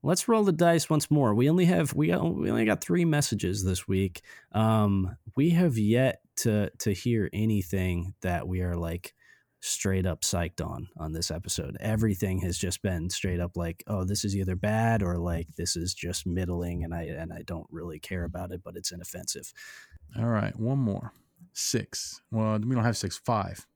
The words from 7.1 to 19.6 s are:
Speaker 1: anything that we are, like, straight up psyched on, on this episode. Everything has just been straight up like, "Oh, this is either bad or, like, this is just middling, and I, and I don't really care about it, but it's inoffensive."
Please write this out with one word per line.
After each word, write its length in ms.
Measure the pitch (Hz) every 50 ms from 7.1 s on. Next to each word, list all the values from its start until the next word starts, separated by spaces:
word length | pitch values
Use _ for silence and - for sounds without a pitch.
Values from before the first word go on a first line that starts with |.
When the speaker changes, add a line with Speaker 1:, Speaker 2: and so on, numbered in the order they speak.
| 117 110 98 -
Speaker 1:
anything 840 | - 101 110 110 110 101 90 - - 95 92 92 87 87 85 95 - _
that 260 | - 92 87 82 - 90
we 120 | 90 92
are, 160 | 90 87 87
like, 380 | 85 85 82 82 87 - - _ _ _ - - _ _ _ _ _
straight 440 | - - - - - 101 95 95 90
up 160 | 92 82 -
psyched 420 | - - - 90 85 82 - - -
on, 240 | 82 - - 87 - _
on 160 | - 80 78
this 180 | 78 80 85 -
episode. 460 | 80 80 - 95 - - 80 69 - -
Everything 600 | - 110 110 107 110 110 101 - - 98 92 92
has 180 | 87 90 90 -
just 240 | - 90 87 -
been 260 | - 101 90 85 80 90
straight 320 | - - - 95 90 87
up 160 | 87 87 -
like, 260 | 87 85 85 85 _ -
"Oh, 180 | - 107 98 90
this 200 | 90 101 101 -
is 120 | 104 98
either 200 | 98 95 92 92
bad 460 | 92 101 104 107 110 113 117 113 110
or, 140 | - 87 87
like, 300 | 87 85 87 85 82 82 - -
this 180 | - 87 87 -
is 200 | 87 82 95 -
just 320 | - - 87 90 - -
middling, 580 | 95 85 92 92 87 90 85 87 87 87 87 78
and 80 | 85
I, 120 | 87 85 85
and 280 | - - - 82 82
I 100 | 82 85 85
don't 200 | - 85 82 78 -
really 280 | - 165 - 85 78 78
care 260 | - - 95 90 82
about 280 | 82 - 90 92 90
it, 100 | 92 90 -
but 120 | 85 87
it's 160 | 87 90 -
inoffensive." 600 | 90 87 85 - - 90 87 - - - - - - -